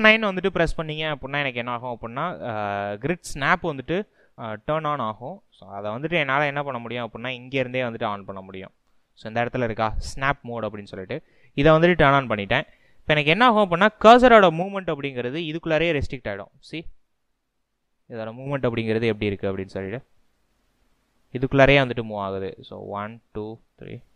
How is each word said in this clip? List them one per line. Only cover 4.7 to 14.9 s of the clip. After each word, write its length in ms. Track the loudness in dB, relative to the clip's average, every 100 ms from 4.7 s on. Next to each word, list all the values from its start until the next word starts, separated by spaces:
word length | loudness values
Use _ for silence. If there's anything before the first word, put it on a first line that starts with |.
| -4 -2
ஆன் 120 | -4 -4
ஆகும். 340 | -8 -12 -18 _ _
So 80 | -16 -10
அதை 100 | -8 -6
வந்துட்டு 220 | -4 -4
என்னால 220 | -2 0 -2
என்ன 100 | -4
பண்ண 160 | -6 -8
முடியும் 220 | -8 -8 -10
அப்படின்னா 260 | -10 -10 -10
இங்க 180 | -6 -4
இருந்தே 240 | -4 -4 -4
வந்துட்டு 200 | -4 -6
ஆன் 160 | -6 -10
பண்ண 120 | -14 -14
முடியும். 260 | -14 -16 _ _ _ _ _
So 60 | -8
இந்த 100 | -4
இடத்துல 220 | -2 -2 -2
இருக்கா 280 | -2 -2 -2 -6
ஸ்னாப் 320 | -4 -4 -4 -6
மோட் 180 | -8 -8
அப்படின்னு 240 | -8 -14
சொல்லிட்டு 240 | -12 -10 -10 -12 _ _ 2
இதை 120 | 4
வந்துட்டு 240 | 6 6 6
டர்ன் 160 | 4 4
ஆன் 100 | 2
பண்ணிட்டேன். 340 | -4 -2 -2 -4 _ _ _
இப்போ 120 | -2
எனக்கு 180 | 0 4
என்ன 100 | 6 6
ஆகும் 160 | 4
அப்படின்னா 240 | 2 4 2 6
கர்சரோட 420 | 10 10 10 8 8 4
மூவ்மெண்ட் 320 | -4 -6 -6